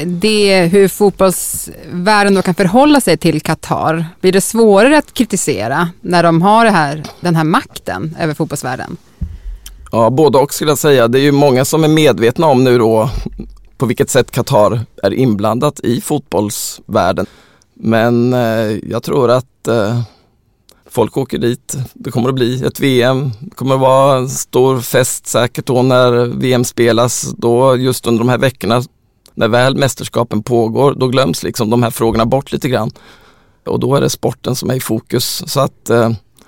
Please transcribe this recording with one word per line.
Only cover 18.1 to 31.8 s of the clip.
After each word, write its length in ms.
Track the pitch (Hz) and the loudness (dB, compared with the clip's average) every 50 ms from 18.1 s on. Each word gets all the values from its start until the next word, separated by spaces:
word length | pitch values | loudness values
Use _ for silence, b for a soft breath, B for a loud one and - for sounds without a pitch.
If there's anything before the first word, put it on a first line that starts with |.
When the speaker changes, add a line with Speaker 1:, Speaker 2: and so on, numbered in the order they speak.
| 120 120 120 123 127 | 2 2 2 2 0
Speaker 2:
eh, 560 | 123 120 113 110 113 113 107 110 98 - - | 0 -2 -2 -2 -2 -2 -4 -4 -6 -6 -8
jag 140 | - 113 - | -8 -8 -6
tror 280 | - 147 147 123 117 | -4 -2 0 2 2
att, 360 | 123 131 - _ _ _ - | 2 0 -2 _ _ _ -4
eh, 340 | - 113 117 101 104 120 120 113 b b b b b b _ _ _ _ _ _ _ _ _ _ _ | -2 0 0 0 0 -2 -4 -6 b b b b b b _ _ _ _ _ _ _ _ _ _ _
folk 280 | - - 110 - - | -2 -2 -2 -2 -2
åker 200 | 139 135 - - | -6 -6 -4 -4
dit. 400 | - - 117 123 - _ - - - 123 - - | -4 -2 -2 -2 -4 _ -10 -10 -10 -10 -10 -12
Det 180 | - - 139 | -14 -10 -6
kommer 180 | 123 127 113 131 | -4 -2 -2 -2
att 60 | 135 | 0
bli 280 | 131 123 113 127 131 - | 0 -2 -2 -2 -4 -4
ett 140 | 131 - - | -6 -4 -2
V 220 | 143 139 131 120 | 0 0 2 2
M. 300 | 117 127 131 131 143 135 107 107 | 2 2 0 0 -2 -4 -8 -10
Det 160 | 135 190 - | -14 -16 -12
kommer 200 | - 123 135 135 | -6 -4 -2 0
att 60 | 135 | 2
vara 360 | 131 131 131 135 135 143 135 | 2 4 4 4 4 2 2
en 120 | 131 127 135 | 0 -2 -4
stor 520 | 131 - - - - 127 127 131 131 123 | -6 -8 -8 -2 0 2 2 2 2 0
fest 460 | 117 - - 123 131 - - - - | -2 -2 0 0 0 0 -4 -8 -8
säkert 380 | - - 117 120 117 - - - | -4 -2 -2 -2 -2 -4 -6 -4
då 160 | - 127 123 | -2 0 2
när 440 | 123 131 127 127 127 123 120 120 123 | 2 4 4 4 4 4 2 2 0
V 280 | 120 123 131 135 127 127 | -2 -2 -2 -2 0 0
M 100 | 120 120 | 0 0
spelas. 720 | - - - 117 117 113 113 120 123 - - - 131 123 | -2 -2 0 2 2 2 2 0 0 -2 -4 -8 -8 -8
Då 380 | - - 117 117 120 131 135 127 | -4 -2 0 2 2 4 2 2
just 320 | 123 127 135 131 - - | 2 0 -2 -2 -2 -2
under 120 | 113 117 110 | 0 0 2
de 100 | 117 127 | 2 0
här 80 | 123 | 0
veckorna 460 | 113 135 135 - - - 95 117 123 123 - _ _ _ _ _ _ _ _ _ | 0 0 -2 -2 -4 -2 0 0 0 -2 -4 _ _ _ _ _ _ _ _ _
när 140 | - 117 | -2 0
väl 280 | 110 113 120 127 135 139 | 2 2 2 2 2 0
mästerskapen 680 | - 139 131 - - 113 - - 117 117 - - 107 107 | 0 -2 -2 -2 -6 -10 -6 -4 -4 -2 -2 -4 -6 -2
pågår, 500 | - - 117 113 113 110 117 135 143 - | 0 0 0 0 0 0 0 2 2 2
då 140 | - 127 | 0 -2
glöms 360 | 131 120 131 135 - 156 - - | 0 0 0 0 0 -2 -4 -6
liksom 260 | - 113 - 113 104 | -6 -4 -4 -2 0
de 140 | 120 120 | 0 0